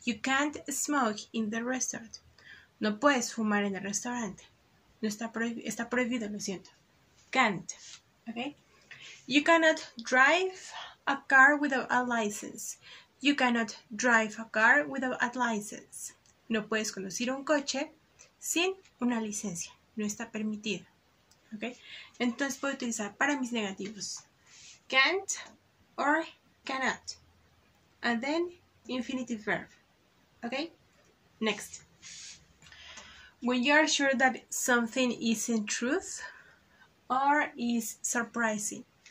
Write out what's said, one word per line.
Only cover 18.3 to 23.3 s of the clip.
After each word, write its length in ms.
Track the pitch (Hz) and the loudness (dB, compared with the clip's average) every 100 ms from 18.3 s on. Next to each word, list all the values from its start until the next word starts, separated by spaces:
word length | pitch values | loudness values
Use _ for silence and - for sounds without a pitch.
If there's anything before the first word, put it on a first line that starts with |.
| _ | _
sin 360 | - 320 370 381 - - | -4 0 0 -2 -10 -4
una 200 | 240 226 | 0 0
licencia. 500 | 220 202 202 170 - - _ 214 | -2 -4 -6 -6 -10 -14 _ -6
No 80 | |
está 260 | 208 208 226 | -4 -4 -8
permitido. 540 | 214 214 208 220 175 - _ _ _ _ _ _ | -6 -4 -4 -4 -6 -8 _ _ _ _ _ _
¿Ok? 200 | 208 226 - - - - - | -10 -8 -10 -16 -18 -14 -2
Entonces 400 | 240 233 277 - | -2 0 -2 -2
puedo 160 | 277 | -4
utilizar 420 | 269 240 220 208 - | -2 -4 -4 -4 0
para 240 | 277 | 0